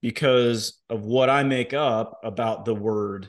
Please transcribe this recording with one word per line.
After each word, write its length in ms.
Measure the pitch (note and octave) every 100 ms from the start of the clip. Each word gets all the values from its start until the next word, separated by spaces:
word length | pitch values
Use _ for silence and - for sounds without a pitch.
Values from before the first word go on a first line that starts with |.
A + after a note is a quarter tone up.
Because 800 | A#2 A2+ C#3+ B2+ A#2+ A2+ A2 - _
of 160 | A2+
what 240 | G#2 B2 C3
I 140 | C#3
make 320 | C#3 C3 A#2+
up 460 | C#3 D3 A2 A2+ -
about 420 | A2+ G2+ A2+ A2
the 100 | G#2
word 540 | G#2+ G#2+ G#2+ G2+ G2